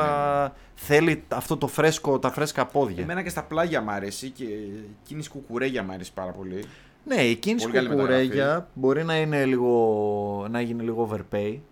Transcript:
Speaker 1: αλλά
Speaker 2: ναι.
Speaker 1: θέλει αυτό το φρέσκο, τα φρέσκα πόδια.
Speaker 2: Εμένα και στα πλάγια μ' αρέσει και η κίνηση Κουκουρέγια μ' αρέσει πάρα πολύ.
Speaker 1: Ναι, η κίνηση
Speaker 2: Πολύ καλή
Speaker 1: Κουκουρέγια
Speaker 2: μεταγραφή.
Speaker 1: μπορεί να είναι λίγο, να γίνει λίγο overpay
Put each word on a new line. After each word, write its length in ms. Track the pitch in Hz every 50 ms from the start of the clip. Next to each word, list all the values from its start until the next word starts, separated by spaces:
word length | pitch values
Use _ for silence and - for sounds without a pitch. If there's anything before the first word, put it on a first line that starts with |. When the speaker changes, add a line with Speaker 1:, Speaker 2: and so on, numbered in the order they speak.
| 151
Speaker 1:
αλλά 400 | 147 147 143 143 143 143 143 143
Speaker 2:
ναι. 80 | 131 - - - - -
Speaker 1:
θέλει 480 | - - - 147 151 165 170 151 151 -
αυτό 300 | - 113 123 - - 165
το 100 | 131 139
φρέσκο, 520 | 127 - - 151 156 151 - - 147 135 127
τα 120 | 139 127
φρέσκα 340 | - 139 151 143 - 139 127
πόδια. 380 | - - 143 135 107 90 87 90
Speaker 2:
Εμένα 200 | 156 175 190 185
και 60 | 175
στα 140 | 170 156 -
πλάγια 380 | - 156 160 170 170 156 127
μ' 80 | 110 104
αρέσει 400 | 101 101 98 101 98 - 131 135
και 140 | 127 - 131
η 460 | 110 104 107 104 101 101 110 107 101 104 - -
κίνηση 260 | - 147 151 147 -
Κουκουρέγια 540 | - 139 - - 117 120 131 135 127 117 98
μ' 80 | 92
αρέσει 220 | 92 92 87 - -
πάρα 180 | 95 92 92
πολύ. 320 | 90 95 95 92 92 98 - - - - - - _ _ -
Speaker 1:
Ναι, 100 | 302 262 190
η 140 | 131 117 117
κίνηση 300 | - - 202 226 240 220
Speaker 2:
Πολύ 120 | - -
καλή 120 | 131 127 120
Speaker 1:
Κουκουρέγια 540 | 147 139 135 127 131 131 131 127 135 139 135
Speaker 2:
μεταγραφή. 220 | 143 156 175 185 - -
Speaker 1:
μπορεί 300 | 131 131 131 123 156 165
να 140 | 165 160
είναι 280 | 160 156 156 151 143 135
λίγο, 1040 | 135 131 123 123 120 120 117 113 110 107 104 104 104 104 104 104 101 101 101 101 107
να 120 | 113 120
γίνει 220 | 120 117 117 117 117
λίγο 260 | 120 113 113 117 104
overpay 480 | 107 101 95 - - 101 104 104 117 143 - -